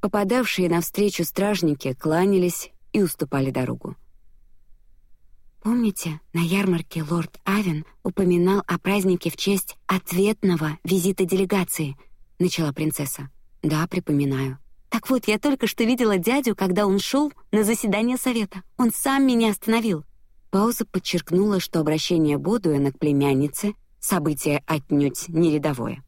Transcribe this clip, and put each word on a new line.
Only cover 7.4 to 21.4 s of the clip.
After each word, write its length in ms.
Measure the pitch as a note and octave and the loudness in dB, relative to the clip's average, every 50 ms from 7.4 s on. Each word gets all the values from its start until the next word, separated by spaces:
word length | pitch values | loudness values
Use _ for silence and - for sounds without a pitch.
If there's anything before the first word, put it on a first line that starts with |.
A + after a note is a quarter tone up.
| - | -4
Авен 400 | - G3 G#3+ G#3 F#3 D#3 D3+ D#3 - - - | -2 0 0 0 0 -2 -4 -6 -10 -18 -8
упоминал 640 | _ F#3+ F#3 - G3 F3+ F3 F3 F3 F#3 G3 G3+ - | _ -6 -2 0 2 4 4 4 4 4 2 2 0
о 120 | - F3 E3+ | -2 -4 -4
празднике 500 | - F#3 G3 G#3 F#3 F#3+ F3+ F3 - E3+ | 0 0 0 2 2 2 0 0 -2 -6
в 60 | - | -6
честь 400 | - - G3 G3+ F#3 - - - - _ | -2 -2 0 0 0 -2 -6 -14 -14 _
ответного 920 | - F#3 F#3 - - F3 F3 G3 G#3 A3 - - F#3+ F3 D#3+ D#3 D#3 D3+ - | -2 -2 -2 -2 -2 0 2 2 2 0 2 2 0 2 2 0 -4 -4 -6
визита 420 | _ E3+ F#3 F#3+ E3 G3 F#3 - F#3+ | _ 0 0 2 2 0 0 0 0
делегации?" 720 | E3+ F#3+ F#3+ G3 F3+ - G3 F#3 - - - D#3+ C#3 C3+ - - - - - - _ - - | 0 2 0 2 2 2 0 0 -2 -2 -4 -4 -6 -6 -10 -16 -20 -20 -20 -20 _ -4 -2
начала 340 | F3 F3+ - - E3 D3 | -2 0 0 0 -2 -2
принцесса. 580 | C3+ - D#3 D#3 - - D3 C3+ - - C3+ C3+ - - - - - - | -2 -2 -4 -4 -2 -4 -6 -6 -6 -10 -12 -16 -16 -20 -20 -20 -18 -6
"Да, 240 | - D#3 D3+ D3+ E3 | -2 -2 0 0 -2
припоминаю". 720 | F3 - F3+ F3 - D3+ C#3+ C#3+ C#3 C3+ C3 C3+ C3 C3 C3 - - - - - _ | -2 -4 -6 -2 0 0 0 2 0 0 -2 -2 -4 -6 -10 -16 -20 -20 -20 -12 _
"Так 220 | - A3+ - - | -6 -4 0 0
вот, 180 | C4 B3 - - | 0 0 2 0
я 100 | G#3 G#3 | -2 2
только 280 | - D4 C4+ - - | 2 0 0 2 0
что 180 | A3 - - A#3 | -4 0 0 0
видела 320 | A3 B3+ A#3+ B3 A3 G3+ F#3 | 0 2 2 2 2 2 2
дядю, 360 | E3 A3 B3+ C#4+ C4+ A#3 G3+ | 2 2 0 2 0 0 0
когда 300 | - F#3+ F#3 F3+ G3 G#3 | 0 0 0 2 2 2
он 120 | G3 F#3+ G3+ | 2 2 0
шел 340 | - - - C#4 D4+ D4 - - - - | 0 0 0 0 0 0 -4 -10 -10 -2
на 100 | - G#3+ G#3+ | 0 2 2
заседание 520 | G3+ A#3 - - G#3+ F#3+ G#3 A3+ A#3+ B3+ | 2 0 0 0 -2 0 0 0 0 -2
совета. 460 | B3 - B3+ B3 A#3 G#3+ - - F#3 - - - | 0 -2 -2 0 0 -2 -4 -6 -14 -16 -16 -2
Он 140 | - B3+ A3+ | 0 0 0
сам 340 | - - - C4+ C4+ C#4 C#4 | 0 0 0 0 2 4 4
меня 240 | C4 B3 A#3 A3+ A3 | 4 4 4 4 2
остановил". 540 | G3+ - - - A3 A#3 A3+ A3+ F3+ D3+ - - - - - - _ - _ - | 0 0 -2 0 0 0 2 0 -2 -2 -4 -12 -20 -20 -20 -20 _ -20 _ -2
Пауза 360 | - F#3+ G#3 A#3 A3+ - A3+ | 0 2 2 2 0 -2 -6
подчеркнула, 720 | - - F#3 - - - F3 - - E3 F3+ | -4 -4 -6 -4 -2 -4 -4 -2 0 2 2